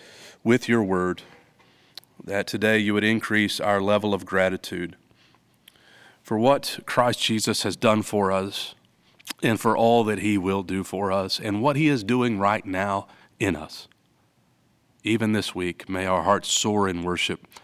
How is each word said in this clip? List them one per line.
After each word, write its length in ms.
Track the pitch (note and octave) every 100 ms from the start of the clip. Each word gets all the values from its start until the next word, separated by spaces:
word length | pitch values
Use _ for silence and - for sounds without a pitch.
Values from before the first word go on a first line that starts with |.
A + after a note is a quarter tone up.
| - - - -
with 260 | A2 B2 -
your 140 | A#2
word, 380 | G2 F#2 F2+ F2 - - _ _ _ _ _ - _ _
that 240 | - G2 G2+
today 300 | G#2+ G#2+ A2
you 160 | G#2
would 100 | G#2
increase 560 | G#2+ A2+ - G#2+ G2+ -
our 220 | G2+ G2+
level 320 | G2 G#2 G#2
of 120 | G2 F2+
gratitude 680 | F#2+ F#2 F#2 - F2+ F2 - _ _ _ _ _ _ - _ _ - - _ -
for 100 | A2
what 440 | B2 C#3 - - -
Christ 360 | - B2 A2+
Jesus 420 | - A2 G#2+ G#2+
has 140 | G#2+ F2
done 240 | A2+ G#2+
for 320 | G#2+ G#2 G2
us 420 | F#2+ G2 - - - _ _ _ _ - -
and 160 | C3+ G#2+
for 200 | A#2 G#2+
all 260 | A#2 A#2
that 160 | G#2+ G2+
he 180 | G#2 G2+
will 240 | F#2 G2
do 220 | F2+ F#2+
for 260 | F#2 F#2+ G2
us 300 | G2 F#2+ -
and 220 | A2 G#2
what 160 | C3+ C#3
he 100 | D#3
is 160 | C3+
doing 340 | G2+ B2+ B2 G#2
right 280 | G2+ G#2+ F#2+
now 420 | F#2 G2+ G2 - - - _
in 160 | G#2 D#2
us. 320 | D#2+ - - _ _ _ _ _ _ _ _ _ _ _ G#2
Even 260 | A2 A2
this 240 | G#2+ - F#2
week, 320 | F2+ E2+ -
may 180 | F#2+ F#2
our 180 | F#2
hearts 260 | E2 G2+ -
soar 360 | - A2 G#2 G2
in 140 | F2
worship 440 | F2 F2 - F#2 - -